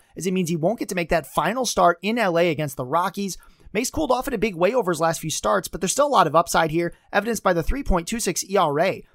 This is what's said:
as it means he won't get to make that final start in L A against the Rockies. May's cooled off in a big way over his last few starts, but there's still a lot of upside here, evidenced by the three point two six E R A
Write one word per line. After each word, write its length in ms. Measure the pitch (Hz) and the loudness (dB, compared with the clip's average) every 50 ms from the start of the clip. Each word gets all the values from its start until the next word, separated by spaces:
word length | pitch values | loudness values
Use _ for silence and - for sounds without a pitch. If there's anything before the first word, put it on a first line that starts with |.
| _ _ - | _ _ -12
as 120 | - 156 190 | -6 -4 -2
it 40 | |
means 160 | 185 185 175 151 | 0 0 0 0
he 60 | 175 | -2
won't 240 | 160 156 185 233 - | 0 0 -2 -2 -2
get 100 | - - | -6 -6
to 40 | 190 | -4
make 140 | 180 170 - | -4 -2 0
that 180 | 180 160 - | 0 0 0
final 400 | - - 165 151 175 226 262 247 | -2 -2 -2 0 0 0 -2 -2
start 320 | 202 - 196 180 175 170 - | -2 2 4 4 4 4 2
in 160 | - 208 233 247 | 0 -2 0 0
L 200 | 214 185 165 165 | 2 2 2 4
A 120 | 175 175 | 4 2
against 260 | 151 143 151 143 - | 2 0 -2 -4 -6
the 100 | - 127 | -8 -6
Rockies. 500 | 123 151 170 180 196 180 202 202 190 170 - - - - _ - - | -2 0 0 0 -2 -4 -4 -6 -6 -6 -10 -14 -20 -20 _ -16 -8
May's 180 | - 196 247 - | -6 -4 -4 -4
cooled 220 | - 311 311 254 | -4 -2 -2 0
off 160 | 247 247 254 - | 0 0 -2 -4
in 60 | 254 | -2
a 40 | 190 | -2
big 160 | 226 226 175 | -2 -2 0
way 180 | 156 180 202 | 2 2 2
over 200 | 254 254 180 180 | 2 2 0 0
his 80 | 170 147 | 0 0
last 200 | 165 165 160 - | 0 0 0 -2
few 80 | - 160 | -4 -6
starts, 380 | - - - 208 214 190 - | -6 -2 -2 0 0 0 -2
but 140 | - - 165 | -4 -6 -4
there's 100 | 196 175 | -4 -2
still 160 | - 262 294 | 0 0 2
a 20 | 285 | 4
lot 200 | 254 202 170 151 | 4 4 4 4
of 80 | 139 | 4
upside 340 | 165 170 - - 175 165 160 | 2 2 2 2 0 0 0
here, 240 | 151 170 170 170 - - _ _ | 0 -2 -2 -4 -6 -10 _ _
evidenced 300 | - 202 202 240 226 - | -2 -2 0 -2 -2 -2
by 100 | - 190 | 0 0
the 120 | 180 165 156 | 2 2 0
three 180 | - 240 277 | 0 -2 -2
point 240 | 262 - 196 170 165 | 0 0 0 0 0
two 140 | - 226 233 | -2 -6 -4
six 280 | - 254 254 - - 185 | -4 -4 -4 -4 -4 0
E 80 | 190 | 2
R 220 | 196 175 151 143 147 | 2 2 2 2 2
A 260 | 180 190 - - - - | 0 0 0 -4 -8 -18